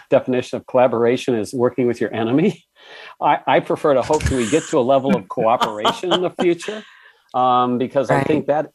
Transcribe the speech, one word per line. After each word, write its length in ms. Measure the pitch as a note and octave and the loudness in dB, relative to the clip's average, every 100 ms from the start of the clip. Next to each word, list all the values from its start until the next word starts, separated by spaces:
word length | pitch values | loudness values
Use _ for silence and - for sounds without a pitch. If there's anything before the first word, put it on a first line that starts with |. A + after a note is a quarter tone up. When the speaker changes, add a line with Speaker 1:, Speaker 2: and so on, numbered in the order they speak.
| - | 0
Speaker 1:
definition 460 | C3+ - B2+ B2 A#2 | 0 2 -2 -2 -10
of 80 | - | -2
collaboration 680 | B2+ B2+ A2+ A#2 B2+ - | 2 4 4 2 2 0
is 180 | A#2 G2 | -2 -4
working 340 | C3 B2 B2 A#2+ | 0 0 2 0
with 140 | A2+ | 0
your 120 | G#2+ | -4
enemy. 500 | A2 A2 C3+ G3 - _ _ - - - - | -2 0 2 2 -2 _ _ -20 -20 -20 -4
I, 200 | F3 F3+ - | 0 0 2
I 140 | D3 | 0
prefer 340 | - E3 D#3 | 0 -2 2
to 80 | C3 | 2
hope 200 | A2 D#3 | 2 -2
that 120 | - C3+ | 0 -2
we 120 | A2 | 0
get 140 | D#3 | -2
to 140 | - D#3 | 0 0
a 20 | |
level 340 | A#2+ C#3 C3 - | 2 2 2 -2
of 120 | F#2 | -2
cooperation 840 | - A2 B2 A#2+ G#2+ - - F3+ | -2 0 2 0 -2 -2 -2 -2
in 100 | F3+ | -2
the 80 | F3+ | -2
future, 540 | - F3 E3+ - G#3+ - - - _ _ | -2 0 0 -4 -10 -14 -20 -20 _ _
um, 440 | B2+ B2+ B2 B2 B2 | 0 2 4 2 0
because 320 | B2+ C#3+ A#2 | -2 -2 0
I 60 | C#3+ | 0
Speaker 2:
Right. 80 | C3+ | 0
Speaker 1:
think 200 | D3+ C3 | -2 0
that 240 | D3 D3 | -2 -4